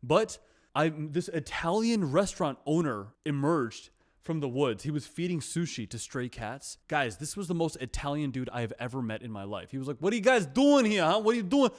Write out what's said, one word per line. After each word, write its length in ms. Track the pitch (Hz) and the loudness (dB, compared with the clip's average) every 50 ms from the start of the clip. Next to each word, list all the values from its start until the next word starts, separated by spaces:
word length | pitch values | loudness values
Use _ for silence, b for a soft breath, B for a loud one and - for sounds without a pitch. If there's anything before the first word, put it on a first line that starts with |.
but 360 | - 123 147 185 226 220 - - b b b b b b b | -2 4 2 2 2 2 -4 -14 b b b b b b b
I, 180 | 135 151 165 156 | 0 0 0 0
this 340 | 151 151 156 147 165 175 - | -2 -8 -4 -4 -4 -4 -2
Italian 800 | 165 165 147 - - - - 165 170 214 226 233 233 220 190 147 | -6 -6 -6 -6 -8 -6 -2 0 0 2 2 2 2 2 0 2
restaurant 480 | 131 165 202 190 - - 180 151 135 - _ | 2 2 0 0 -2 -4 -4 -4 -4 -6 _
owner 420 | - 151 165 175 151 120 107 98 104 - _ _ | 0 0 2 2 0 -2 -4 -6 -10 -16 _ _
emerged 640 | 156 147 143 139 143 170 160 131 113 110 - - - _ _ _ _ _ _ _ | -4 -2 0 2 2 2 2 0 -2 -6 -10 -18 -20 _ _ _ _ _ _ _
from 160 | - 165 160 | -6 -4 -4
the 80 | 143 135 | -2 -2
woods. 340 | 120 131 147 135 113 196 | 0 0 2 0 0 -2
He 80 | - 147 | -4 -4
was 160 | 151 147 - | -4 -4 -6
feeding 340 | - - - 170 180 180 160 | -8 -6 -4 -2 -2 -2 -2
sushi 480 | 131 - - 165 175 160 - - 113 101 | -4 -4 -4 -2 -2 -2 -4 -8 -8 -8
to 80 | - 117 | -8 -10
stray 320 | - - - 135 123 123 | -10 -8 -6 -6 -6 -6
cats. 480 | - - 120 107 120 139 - - - _ _ _ | -8 -8 -8 -8 -10 -10 -12 -14 -16 _ _ _
Guys, 300 | - 151 139 120 104 - | -2 -2 0 -2 -4 -6
this 180 | 147 151 - | -8 -8 -6
was 100 | - 202 | -8 -4
the 80 | 160 180 | -2 0
most 220 | 170 165 156 - | 0 0 0 -2
Italian 540 | - 131 120 - - - 143 143 151 151 139 | -4 -10 -6 -6 -4 -4 -2 -2 -2 -2 -2
dude 180 | 127 131 127 - | -2 -4 -6 -6
I 100 | - 123 | -4 -4
have 100 | 117 110 - - | -6 -6 -6 -8
ever 240 | 117 123 117 135 | -8 -6 -4 -4
met 200 | 127 113 107 110 | -4 -4 -4 -6
in 80 | - 120 | -8 -10
my 140 | 110 101 98 | -10 -8 -8
life. 260 | 98 104 98 85 - | -8 -8 -8 -8 -8
He 80 | - 135 | -8 -8
was 80 | 131 | -6
like, 120 | 131 147 120 | -6 -8 -4
What 120 | 151 190 | -2 -2
are 40 | 214 | 0
you 60 | 240 | 2
guys 240 | 190 240 262 240 190 | 4 4 4 4 2
doing 400 | 143 135 - 269 285 285 285 254 | 2 2 6 6 8 8 8 8
here, 180 | 220 214 202 170 | 6 4 4 4
huh? 160 | 156 175 214 | 4 4 4
What 140 | 220 208 233 | 4 4 2
are 20 | |
you 60 | 240 | 2
doing? 280 | 220 180 180 285 277 233 - | 2 2 4 6 6 4 4